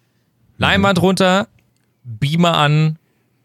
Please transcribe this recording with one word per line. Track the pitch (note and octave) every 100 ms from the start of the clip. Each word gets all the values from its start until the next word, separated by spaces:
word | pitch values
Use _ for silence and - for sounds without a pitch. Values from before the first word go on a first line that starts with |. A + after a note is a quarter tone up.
| _ _ _ _ _ -
Leinwand | D3 G3 G3 F3
runter, | F3+ F#3+ F#3 F#3+ G#3+ _ _ _ _ _
Beamer | A#2+ G#2+ C#3+ E3 E3+ D#3+
an, | D3 D3+ D#3 D#3+ _ _ _ _